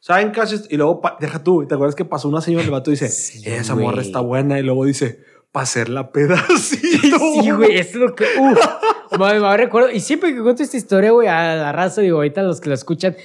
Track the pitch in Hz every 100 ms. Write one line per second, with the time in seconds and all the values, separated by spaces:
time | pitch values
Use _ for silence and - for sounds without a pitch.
0 | _ 180 208 214 220 208 - 147 147 139
1 | - - 151 156 151 180 139 147 143 143
2 | 175 156 143 151 156 165 160 139 135 143
3 | 139 120 - 110 110 117 117 - 120 120
4 | 127 131 123 127 139 139 131 131 135 139
5 | 131 - _ _ _ 139 135 123 113 127
6 | 127 151 143 180 - 339 - 269 330 320
7 | 294 285 311 302 220 202 220 185 175 233
8 | 247 247 214 480 269 262 330 - 453 -
9 | - 185 196 208 202 202 240 226 254 226
10 | - 330 349 254 226 247 294 262 - 190
11 | 208 233 220 165 165 160 147 143 185 -
12 | 196 165 147 147 190 165 151 135 - 170
13 | 185 180